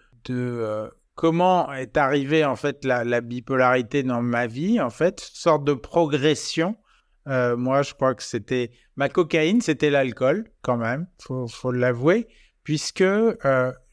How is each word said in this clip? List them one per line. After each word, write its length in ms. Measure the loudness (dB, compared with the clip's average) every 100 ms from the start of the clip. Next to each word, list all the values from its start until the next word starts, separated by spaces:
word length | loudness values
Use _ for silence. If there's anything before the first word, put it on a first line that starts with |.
| _ _ -8
de, 80 | -4
euh, 520 | -4 -4 -4 -4 -8 -14 _ -2
comment 560 | 0 2 2 2 0
est 240 | -6 -4 0
arrivée, 480 | 2 0 2 2
en 100 | 2
fait, 300 | 0 -4 -4
la, 180 | -2 0
la 180 | 0 -2
bipolarité 840 | -2 -10 -4 2 4 4 0 -2
dans 180 | -2 -2
ma 240 | -2 -2 -2
vie, 340 | -4 -2 0
en 100 | -2
fait, 280 | 0 -2 -2
sorte 460 | -14 -2 2 2
de 100 | 2
progression. 1000 | -2 -2 0 2 2 2 0 -4 -2 -2 -4 _ _ _ _ -4
Euh, 300 | -2 0 0
moi, 260 | 0 0
je 100 | 0
crois 220 | 0 -2
que 80 | -2
c'était, 480 | -6 -8 -4 -4 -4 -8 _ -4
ma 140 | -2
cocaïne, 500 | 0 0 2 2 2
c'était 300 | 0 0 2
l'alcool, 600 | 2 0 0 0 0 -4 _
quand 160 | -4 -2
même, 280 | -2 -4 -8 _
faut, 260 | -10 -8 -8
faut 260 | -6 -4
l'avouer, 560 | 0 0 2 2 2 0 _ _ _
puisque, 400 | -6 -4 -4 0
euh, 680 | 2 4 2 0 0 2 0 -4 _